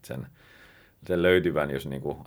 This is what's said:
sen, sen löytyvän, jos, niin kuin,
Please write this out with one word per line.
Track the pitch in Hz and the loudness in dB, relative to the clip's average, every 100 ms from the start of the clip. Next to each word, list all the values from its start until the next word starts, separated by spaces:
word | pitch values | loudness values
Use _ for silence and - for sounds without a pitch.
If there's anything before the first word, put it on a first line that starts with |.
| - | -12
sen, | 64 64 _ _ - - _ _ _ - | -12 -12 _ _ -20 -20 _ _ _ -4
sen | 87 | 2
löytyvän, | 87 92 85 76 71 | 6 4 4 0 -2
jos, | 67 69 | -4 -6
niin | 69 | -8
kuin, | 71 69 | -8 -10